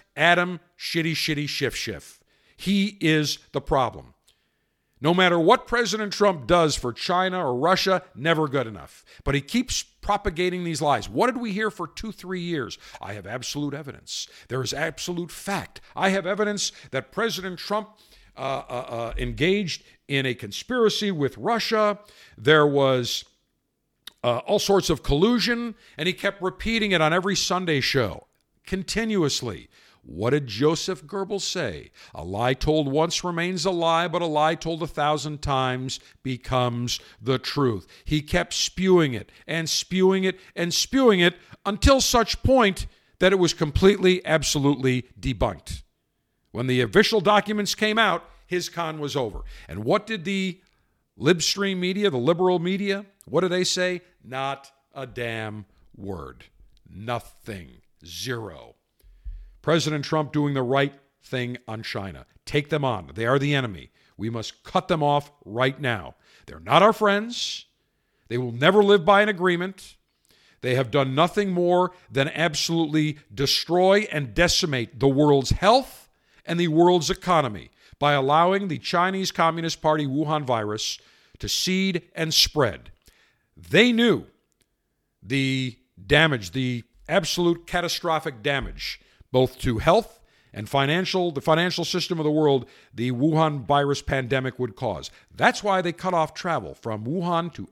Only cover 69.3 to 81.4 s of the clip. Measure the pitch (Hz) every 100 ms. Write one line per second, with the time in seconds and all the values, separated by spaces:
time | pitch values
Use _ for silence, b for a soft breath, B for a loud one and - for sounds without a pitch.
69.3 | 185 180 175 185 196 - - _ _ b
70.3 | b b b 123 127 123 143 131 131 170
71.3 | 208 202 180 175 180 180 B - 123 139
72.3 | 165 170 151 - 165 156 156 151 147 -
73.3 | 101 135 - - 175 185 202 214 151 131
74.3 | 101 175 - 165 131 117 113 135 135 147
75.3 | 135 127 - 190 254 254 - _ b b
76.3 | b - 170 175 156 175 180 135 135 175
77.3 | 170 127 98 - b b - 147 143 135
78.3 | 156 175 196 196 135 - 175 180 190 185
79.3 | - 165 165 165 - 156 156 143 135 151
80.3 | 156 131 117 104 107 - - b b b
81.3 | -